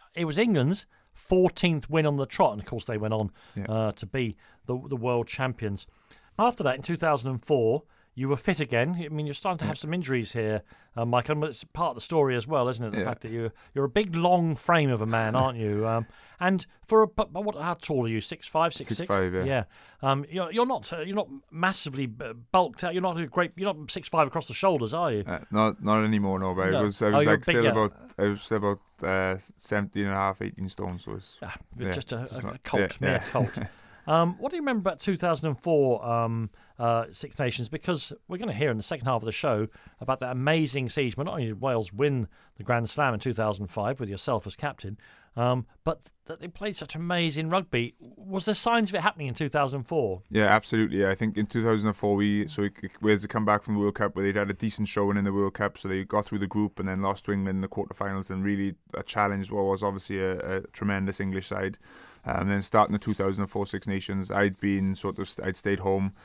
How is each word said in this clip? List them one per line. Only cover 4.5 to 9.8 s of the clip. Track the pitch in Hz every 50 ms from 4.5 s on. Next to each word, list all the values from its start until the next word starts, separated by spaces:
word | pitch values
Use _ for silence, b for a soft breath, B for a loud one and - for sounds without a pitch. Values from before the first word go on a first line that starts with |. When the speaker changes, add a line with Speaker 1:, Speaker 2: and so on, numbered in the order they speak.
| b b b -
Speaker 1:
the, | 123 127 - 139
the | 139
world | 120 113 127 123 120 113 -
champions. | - - 131 127 120 - 117 104 98 95 - - b b b b b b b b b b
After | 214 247 240 - 180
that, | 135 131 139
in | 135
two | - 170
thousand | 165 165 160 147 135 113 135
and | 131 117 -
four, | - 156 131 113 110 120 160 - b b b b b b
you | 123 131 135
were | 143 135
fit | - - 180 143
again. | 151 123 123 117 123 156 180 170 170
I | 147
mean, | 156 151 151 147
you're | 143
starting | - - 196 180 156
to | -
have | - 151
Speaker 2:
Yeah. | -